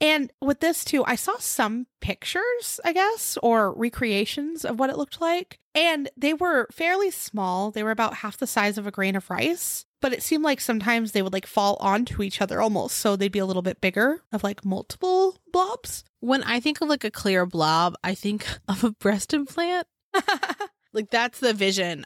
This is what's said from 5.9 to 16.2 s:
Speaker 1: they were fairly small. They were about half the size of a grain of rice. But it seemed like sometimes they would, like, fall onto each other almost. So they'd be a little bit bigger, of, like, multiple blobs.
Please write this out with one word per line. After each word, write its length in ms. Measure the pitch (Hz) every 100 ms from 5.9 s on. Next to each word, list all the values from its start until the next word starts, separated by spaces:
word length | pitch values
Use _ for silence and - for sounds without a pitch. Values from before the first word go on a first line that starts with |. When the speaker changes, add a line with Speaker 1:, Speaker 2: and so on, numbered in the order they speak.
| 311 269 -
Speaker 1:
they 180 | 285
were 340 | 311 359 285 220
fairly 400 | - 330 381 392
small. 640 | - - 214 185 180 208
They 100 | 214
were 80 | 214
about 240 | 220 226 -
half 180 | 214 -
the 100 | 247
size 320 | - 208 208
of 80 | 202
a 60 |
grain 240 | 196 190 196
of 120 | -
rice. 580 | 180 311 349 - - - -
But 120 | 269
it 100 | 247
seemed 220 | - 311
like 160 | 311 269
sometimes 500 | - 220 202 233 220
they 120 | 208
would, 100 | 190
like, 140 | 190 -
fall 280 | - 202 202
onto 420 | 196 202 240 -
each 180 | 196 -
other 220 | 196 190
almost. 360 | 220 202 170 -
So 180 | 214 196
they'd 160 | 196
be 80 | 202
a 60 | 190
little 160 | 185
bit 180 | 185 -
bigger, 420 | 190 196 247 330 -
of, 140 | 208
like, 200 | 196 208
multiple 720 | 196 190 - - 370 370 370 - -
blobs. 520 | 359 381 494 - - - -